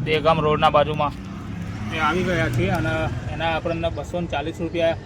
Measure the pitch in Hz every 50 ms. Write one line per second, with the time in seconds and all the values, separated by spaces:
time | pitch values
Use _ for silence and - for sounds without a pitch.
0 | 131 151 156 156 147 160 165 160 151 151 151 151 160 151 147 147 143 147 151 151
1 | 147 143 - - - - - - - - - - - - - - - - 160 156
2 | 156 151 160 180 180 185 180 165 160 151 151 160 170 196 185 165 156 160 160 160
3 | 160 160 - - - - 151 151 160 165 160 156 - 170 165 165 165 165 - 151
4 | 139 - - 175 175 - 170 143 143 165 165 - 170 160 165 170 165 165 160 147
5 | -